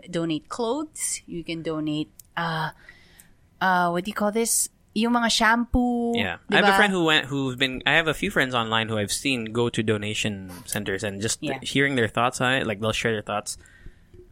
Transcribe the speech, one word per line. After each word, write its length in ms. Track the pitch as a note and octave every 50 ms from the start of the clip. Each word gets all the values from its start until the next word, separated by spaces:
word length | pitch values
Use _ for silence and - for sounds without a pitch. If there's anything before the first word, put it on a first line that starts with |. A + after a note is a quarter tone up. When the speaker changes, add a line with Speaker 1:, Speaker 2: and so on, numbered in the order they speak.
| - F3+
Speaker 1:
donate 380 | F3+ F3 E3 E3 D#3 D3+ - -
clothes. 720 | - - A#3+ A3 B3 D4 D#4+ D#4 - - - - - - -
You 160 | - - E3+ D#3+
can 180 | - E3 E3 D#3
donate, 460 | E3+ D#3+ D#3 D3+ D3+ D3+ D3+ D#3 - _ - - _ -
uh, 340 | - E3+ E3 E3 D#3+ D#3+ D#3 - _ - - - - - - - - - - - _ _ _ _ -
uh, 300 | F3+ F#3+ F#3 F3+ F3+ F3
what 140 | E3+ F3+ F3+
do 40 | G#3+
you 40 | G#3
call 180 | - G#3 G#3 G3+
this? 360 | A3+ A#3 A3+ - - - - _ _ _ _ -
Yung 180 | G#3+ A3 A#3 A#3+
mga 180 | A#3+ A#3 A3+
shampoo, 840 | A3 - A3+ G#3+ A3+ B3 A#3+ - - B3+ B3 B3 A#3+ A#3+ A#3+ A#3 A#3
Speaker 2:
Yeah. 220 | A3+ G3+ F#3 E2+ - _ -
Speaker 1:
diba? 120 | - D#3 G3+
Speaker 2:
I 20 |
have 100 | G3+ G3
a 20 |
friend 160 | G3 G#3+ G3+ F#3+
who 120 | F#3 E3+
went, 220 | D#3+ D#3 D#3 -
who's 300 | B2 C#3 C#3 C3+ C3 B2
been, 260 | B2 C3+ C3 B2+ B2 -
I 60 | C3+ C#3+
have 140 | D#3+ E3 D#3+
a 60 | C#3
few 160 | - - F#3+
friends 240 | - F3+ C#3 B2+ B2+
online 340 | A#2+ A2+ A2 A2+ A2+ A2 G#2+
who 80 | A2 G#2+
I've 140 | G2+ F#2+ -
seen 400 | - - C#3+ C3+ A#2+ A2 A2 A2
go 160 | A#2 A#2+ A#2+
to 140 | - - A2
donation 680 | G#2+ G#2+ G#2 G#2 G#2 G#2+ - - A2+ G#2 F#2+ F#2+ F#2 F2+ F2+ -
centers 380 | - - A2+ G2+ G#2+ G2 F#2+ A2
and 160 | G#2 G2 G2
just 180 | G#2 A2 - - -
Speaker 1:
Yeah. 160 | C#3+ C3+ C3 B2+
Speaker 2:
hearing 320 | - - C#3 C#3+ C#3 C#3+
their 140 | B2+ A2+ G#2
thoughts 320 | - A#2 A#2 B2 - -
on 140 | C3 B2 B2+
it, 120 | C3+ -
like, 140 | A2 G#2+ G2
they'll 120 | A2 A2 G#2+
share 200 | - - A#2 A2+
their 100 | G#2+ -
thoughts. 360 | - G#2 G#2 - - - - - - - - - - - _ _ _ - - - -